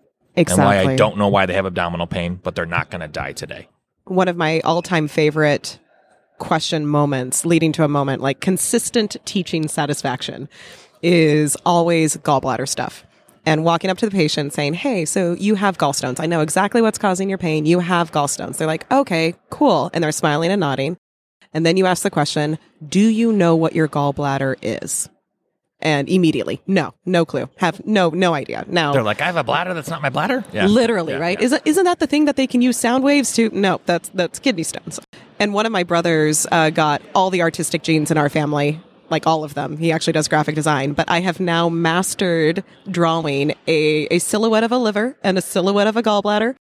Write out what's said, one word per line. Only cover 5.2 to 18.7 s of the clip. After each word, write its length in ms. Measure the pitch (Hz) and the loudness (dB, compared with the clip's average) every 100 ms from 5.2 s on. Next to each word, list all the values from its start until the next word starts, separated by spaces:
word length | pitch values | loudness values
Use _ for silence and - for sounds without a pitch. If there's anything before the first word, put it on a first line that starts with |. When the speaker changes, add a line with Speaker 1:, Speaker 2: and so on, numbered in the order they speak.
| 151 151 151 143 - - _ _ _ _ _ - | 0 2 2 0 -4 -16 _ _ _ _ _ -12
Speaker 2:
question 480 | - 127 - 170 147 | -4 -2 -2 -4 -2
moments 580 | 147 147 135 127 - 170 | 0 0 -2 -4 -4 0
leading 260 | 170 160 | 2 2
to 120 | 151 | 2
a 40 | 151 | 0
moment, 320 | 147 139 131 | 0 -2 -2
like, 200 | 135 139 | -2 -4
consistent 760 | - 185 - 233 - 240 214 - - | -2 -2 0 -2 -2 -2 -2 -6 -8
teaching 420 | 202 170 165 151 | -6 -4 -4 -4
satisfaction, 840 | - 143 147 139 123 - - 143 - - - - _ | -4 -4 -4 -4 -6 -8 -12 -14 -18 -20 -20 -20 _
is 520 | 170 175 160 151 147 - - | 2 4 4 4 2 0 0
always 500 | 175 170 165 156 - | 2 4 2 0 -2
gallbladder 500 | - 139 135 120 131 | 0 0 0 -4 -4
stuff. 380 | - 120 - - _ _ _ - | -6 -8 -10 -20 _ _ _ 0
And 180 | 156 | 2
walking 280 | 165 165 196 | 2 2 0
up 80 | 185 | -2
to 60 | 220 | -2
the 40 | |
patient 400 | 196 151 - 147 | 0 0 0 -4
saying, 220 | - 143 | -4 -4
"Hey, 320 | 170 285 214 156 | -2 -2 -2 -2
so 280 | - 175 | -2 -2
you 200 | 175 202 | 0 0
have 240 | 214 202 180 | 0 0 0
gallstones. 420 | 147 139 131 127 | -2 -2 -4 -4
I 60 | 160 | -2
know 160 | 170 | 0
exactly 400 | 151 185 202 233 | 0 0 0 2
what's 160 | 220 - | 2 0
causing 320 | 208 180 190 | -2 -2 -2
your 80 | 190 | -4
pain. 300 | 175 156 151 | -2 0 2
You 120 | 175 | 2
have 320 | 175 180 165 | 2 0 0
gallstones." 460 | 156 143 - - - | -2 -2 -4 -8 -6
They're 80 | |
like, 240 | 160 | -4